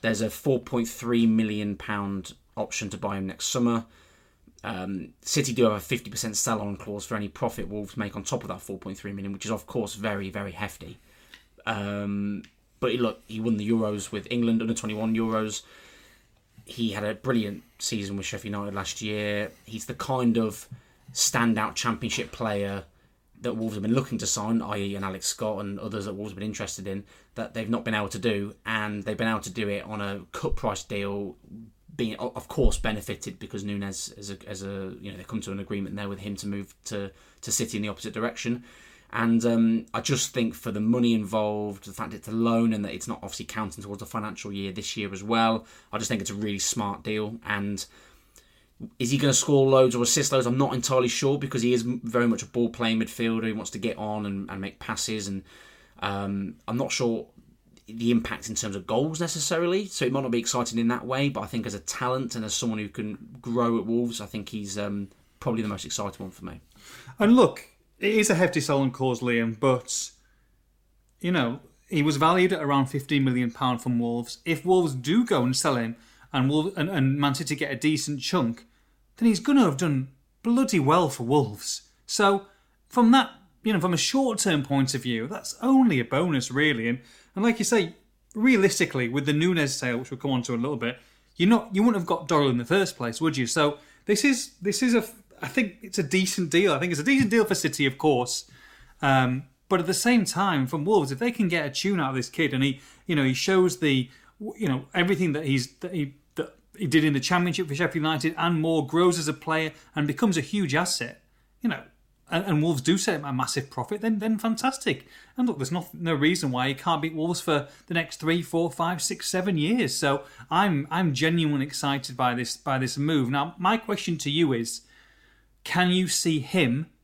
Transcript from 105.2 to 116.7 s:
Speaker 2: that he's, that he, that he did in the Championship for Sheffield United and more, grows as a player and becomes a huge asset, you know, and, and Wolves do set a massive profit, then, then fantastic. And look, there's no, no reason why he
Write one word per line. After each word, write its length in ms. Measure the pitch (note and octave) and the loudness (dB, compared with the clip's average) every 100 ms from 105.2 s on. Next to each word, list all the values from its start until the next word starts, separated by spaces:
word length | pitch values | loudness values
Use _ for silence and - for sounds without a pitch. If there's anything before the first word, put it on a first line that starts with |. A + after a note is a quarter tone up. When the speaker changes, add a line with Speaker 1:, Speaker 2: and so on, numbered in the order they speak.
| F3+ | 2
Speaker 2:
that 120 | D3 D#3 | 0 0
he's, 280 | C3+ A#2+ _ | 0 0 _
that 160 | F3 | -8
he, 220 | F3+ C#3 - _ - | -4 -6 -8 _ -8
that 220 | - _ _ - | -8 _ _ -6
he 100 | F3+ | 2
did 180 | D3+ D#3 | 4 4
in 80 | |
the 80 | C#3 | 2
Championship 460 | C3+ F3+ F3 E3+ E3+ | 2 2 2 -2 -4
for 80 | C#3+ | -2
Sheffield 200 | E3+ E3 | -2 0
United 320 | D3+ D#3 D#3+ D#3+ | 0 0 -2 0
and 220 | E3+ E3 | 0 2
more, 260 | D#3+ D#3+ C3 | 2 2 2
grows 320 | D#3+ F3+ E3+ | 4 4 4
as 120 | D3+ | -2
a 40 | |
player 380 | C#3 - D#3+ D#3 - - - | -4 -2 -2 -2 -6 -10 -2
and 120 | D3 | -2
becomes 300 | D3 A#3 E3 | 2 2 2
a 40 | |
huge 340 | C3+ G#3 E3+ C#3 | 0 -2 2 2
asset, 460 | F3+ - A#2+ - _ _ _ _ | 0 -2 -6 -10 _ _ _ _
you 80 | A#3 | -4
know, 140 | D#3+ - _ _ _ _ | -4 -8 _ _ _ _
and, 160 | E3 G3 | -2 2
and 160 | D3+ | 2
Wolves 200 | D#3+ D3 | 2 2
do 160 | C3 F#3 | 2 2
set 260 | - D#3+ | 2 -2
a 80 | C#3+ | -2
massive 380 | B2+ C3 - C3 | -2 -2 -2 -4
profit, 320 | - - G#3 | -6 -6 -2
then, 180 | A3+ G#3+ | 0 0
then 180 | G#3+ A3 | 0 0
fantastic. 720 | A3+ A3 C4 C4+ - C#3 - - - - | 0 0 -2 -2 -2 -2 -6 -20 -18 -2
And 100 | B3 | 0
look, 100 | D#3 | 0
there's 140 | C3 | -2
no, 160 | F3 F3 | -4 -6
no 200 | D#3 E3+ | -6 -2
reason 380 | D3+ D3+ F3+ C#3+ | 2 4 4 0
why 160 | B2+ | 0
he 60 | C3 | 0